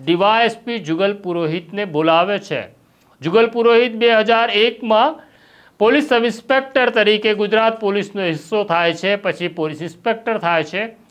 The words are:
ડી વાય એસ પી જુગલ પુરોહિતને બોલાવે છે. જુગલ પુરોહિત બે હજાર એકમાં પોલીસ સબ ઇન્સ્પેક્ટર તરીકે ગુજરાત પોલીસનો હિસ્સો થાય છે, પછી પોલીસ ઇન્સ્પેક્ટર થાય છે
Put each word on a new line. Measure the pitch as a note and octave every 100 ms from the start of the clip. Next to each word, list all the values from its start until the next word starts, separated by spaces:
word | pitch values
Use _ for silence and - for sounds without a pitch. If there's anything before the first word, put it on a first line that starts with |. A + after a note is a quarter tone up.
| C3+
ડી | E3+
વાય | G3 A3+ A#3
એસ | A3+
પી | - A#3
જુગલ | D#3 E3 G3
પુરોહિતને | G3+ F#3+ F3 D#3+ E3+ E3+ G3+ G3+
બોલાવે | D3+ D#3+ E3 F#3 G3+
છે. | G3+ C#3 F#2 _ _ _ _ _
જુગલ | C#3+ G3+ A#3
પુરોહિત | A#3 A#3 A#3 B3
બે | A3 A#3
હજાર | A3 G#3+ A3+ A#3
એકમાં | G#3 A#3 A#3+ A#3 G#3+ C4 D#4 - _ _ _ _ _
પોલીસ | G#3+ C#4 D4
સબ | A#3+
ઇન્સ્પેક્ટર | A#3 A3 - C4+ C4+ C4+ B3
તરીકે | B3 G#3 G#3+ G#3+
ગુજરાત | G#3 G#3 A3 A3+ A3
પોલીસનો | G#3 G3+ G3 G3+
હિસ્સો | F3+ D#3 - G#3+
થાય | G#3 E3+ E3+
છે, | E3 F#3+ G3+
પછી | G3+ E3 F3
પોલીસ | E3+ D#3 D3+
ઇન્સ્પેક્ટર | E3 - A#3 A3 A#3 A3
થાય | E3+ E3+
છે | D#3 F#3 A3+ - _